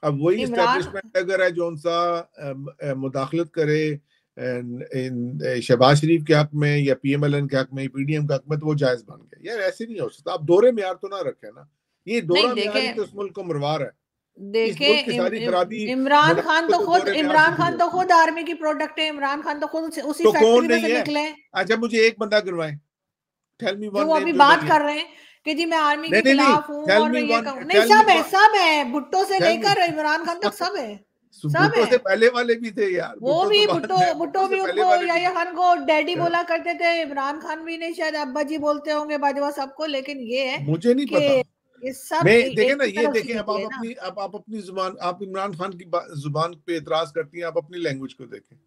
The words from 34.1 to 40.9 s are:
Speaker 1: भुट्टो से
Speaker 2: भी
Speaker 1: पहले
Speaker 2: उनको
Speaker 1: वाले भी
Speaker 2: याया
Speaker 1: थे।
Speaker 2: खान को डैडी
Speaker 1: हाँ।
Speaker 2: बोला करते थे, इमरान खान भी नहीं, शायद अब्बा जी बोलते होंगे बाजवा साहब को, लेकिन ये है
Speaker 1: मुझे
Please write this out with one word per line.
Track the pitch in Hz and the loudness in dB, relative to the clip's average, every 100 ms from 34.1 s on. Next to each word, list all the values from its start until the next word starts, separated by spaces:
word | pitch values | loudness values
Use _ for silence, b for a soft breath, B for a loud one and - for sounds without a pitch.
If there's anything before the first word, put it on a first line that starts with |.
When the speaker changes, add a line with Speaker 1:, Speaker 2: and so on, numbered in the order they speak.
| 302 | 0
Speaker 1:
भुट्टो | 330 381 381 | -4 -2 -2
से | |
Speaker 2:
भी | 381 | 0
Speaker 1:
पहले | 381 | -2
Speaker 2:
उनको | 370 370 | 0 2
Speaker 1:
वाले | 359 | 2
भी | 349 | 2
Speaker 2:
याया | 339 359 | 0 0
Speaker 1:
थे। | |
Speaker 2:
खान | 359 349 | -2 -4
को | 339 359 349 269 | 0 2 2 2
डैडी | 311 302 | 0 0
Speaker 1:
हाँ। | 349 | -2
Speaker 2:
बोला | 339 339 | -2 -2
करते | 349 330 339 | -2 -4 -4
थे, | 339 339 339 | -2 -2 -2
इमरान | 311 277 269 302 | -4 -4 -6 -6
खान | 339 311 | -8 -10
भी | 320 330 | -8 -10
नहीं, | 330 | -8
शायद | 339 311 | -6 -4
अब्बा | 302 294 262 | -4 -6 -4
जी | 285 311 | -4 -4
बोलते | 294 294 294 | -2 -4 -2
होंगे | 302 302 294 | -4 -4 -2
बाजवा | 285 269 285 | -2 -2 -4
साहब | 285 269 - | -4 -10 -8
को, | 311 | -6
लेकिन | 277 269 285 | -6 -8 -12
ये | 233 247 | -6 -4
है | 262 277 147 | -4 -4 -4
Speaker 1:
मुझे | 165 226 | -2 2